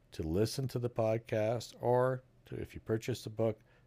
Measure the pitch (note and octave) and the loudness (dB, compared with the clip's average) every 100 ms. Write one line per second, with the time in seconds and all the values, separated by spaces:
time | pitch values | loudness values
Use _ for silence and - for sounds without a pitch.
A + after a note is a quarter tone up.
0 | _ - D#2+ F2+ A#2 - C3 B2+ A#2+ - | _ -8 -2 0 0 -2 -4 -4 -4 0
1 | A2 A2+ - A2 G#2+ A#2+ - - A#2+ B2 | 0 0 0 0 2 0 -6 -2 2 4
2 | B2+ C3 - _ - - - - - A2 | 4 0 -8 _ -12 -8 -8 -10 -2 -2
3 | - A#2 A2+ G#2+ A2+ - _ _ | 0 -4 -6 -2 0 -2 _ _